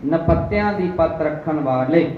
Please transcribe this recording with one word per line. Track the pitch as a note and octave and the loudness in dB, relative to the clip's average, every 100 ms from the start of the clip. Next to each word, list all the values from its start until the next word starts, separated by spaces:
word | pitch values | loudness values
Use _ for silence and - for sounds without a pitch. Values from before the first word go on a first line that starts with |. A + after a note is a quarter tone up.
| C#3 | 0
ਨਪੱਤਿਆਂ | E3 - - - G#3 G#3 | 0 2 2 2 0 0
ਦੀ | G3 F3+ F3 | 0 -2 0
ਪੱਤ | D#3+ D#3 | 0 0
ਰੱਖਣ | D3+ D3+ - D#3 | -2 -2 -4 -2
ਵਾਲੇ | C3 B2+ B2+ D#3+ - | 0 0 2 2 2